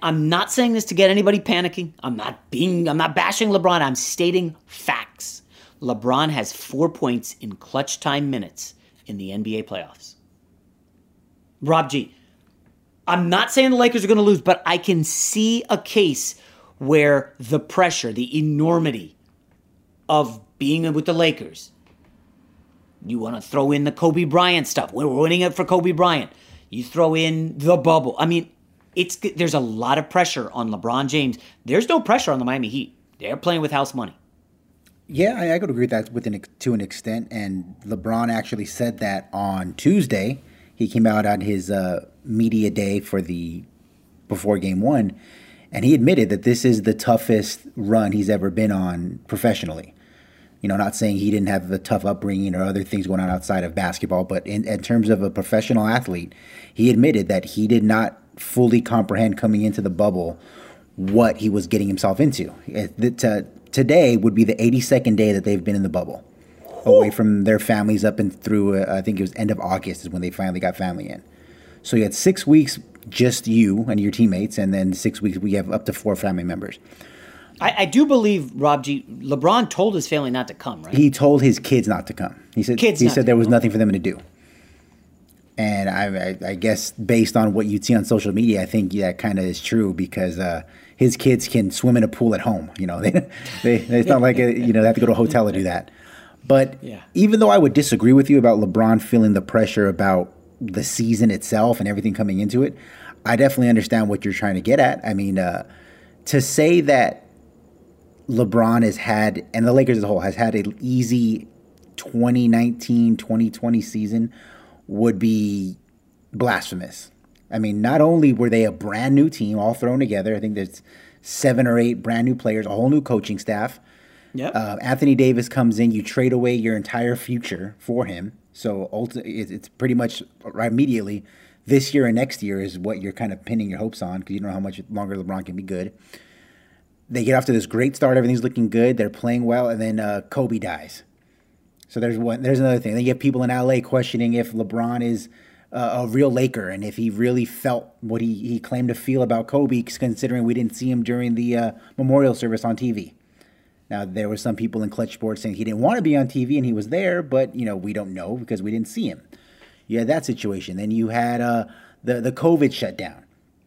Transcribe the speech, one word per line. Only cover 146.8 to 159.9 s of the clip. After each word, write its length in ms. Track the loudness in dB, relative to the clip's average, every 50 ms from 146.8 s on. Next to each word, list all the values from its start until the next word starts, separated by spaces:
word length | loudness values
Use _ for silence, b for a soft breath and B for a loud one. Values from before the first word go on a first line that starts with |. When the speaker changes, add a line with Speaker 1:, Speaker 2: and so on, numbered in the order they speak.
| -8
Speaker 2:
if 120 | -10 -6
he 140 | -4 -4 -4
really 340 | -2 0 0 0 0 0 -2
felt 440 | -4 -6 -6 -4 -4 -4 -4 -6 -10 _ -14
what 200 | -10 -6 -6 -4
he, 140 | -4 -4 -4
he 240 | -6 -6 -6 -8 -8
claimed 300 | -6 -6 -4 -4 -2 -2
to 60 | -4
feel 280 | -4 -4 -2 0 0 0
about 240 | 0 0 -2 -2
Kobe, 360 | -2 -2 0 0 0 0 -2 -4
c-, 120 | -6 -8 -6
considering 460 | -4 -4 -4 -4 -4 -4 -2 -2 -2
we 100 | -2 -2
didn't 200 | -2 -2 -4 -6
see 160 | -4 -4 -2
him 120 | -2 -2 -2
during 320 | -2 -4 -4 -2 -2 -2
the, 220 | -2 -2 -2 -2
uh, 160 | -2 -2 -4 -6 B B B B -4
memorial 360 | 0 2 4 4 4 4 2
service 300 | 0 -2 -4 -4 -2 -2
on 120 | -4 -4
T 160 | -2 -2 -4 -4
V. 220 | -4 -8 -12 _ _ b b b b b b b b b b b b b -12
Now, 160 | -10 -8 -8
there 220 | -8 -6 -6 -6 -6
were 100 | -6 -6
some 180 | -4 -6 -4
people 260 | -4 -6 -6 -4 -4 -6
in 60 | -6
Clutch 240 | -6 -6 -8 -8 -8
Sports 300 | -8 -6 -6 -6 -6 -8
saying 140 | -8 -6
he 80 | -6 -6
didn't 160 | -6 -4 0
want 160 | 0 0 0
to 60 | 0 0
be 140 | 0 2
on 120 | 2 0 0
T 180 | -2 -4 -2
V 100 | -2 -2
and 80 | -2 0
he 80 | -2 -2
was 160 | -4 -4 -4
there, 340 | -4 -4 -2 -2 -2 -4 -4
but, 320 | -2 0 0 0 -2 -4
you 120 | -6 -6
know, 100 | -6 -6
we 160 | -6 -8 -8 -8
don't 220 | -8 -8 -10 -10
know 220 | -12 -10 -8 -8
because 260 | -10 -8 -8 -8 -6 -6
we 80 | -6
didn't 180 | -4 -6 -6 -6
see 180 | -6 -8 -6
him. 140 | -6 -8 -10 _ _ b b b b b b b b b b b
You 120 | b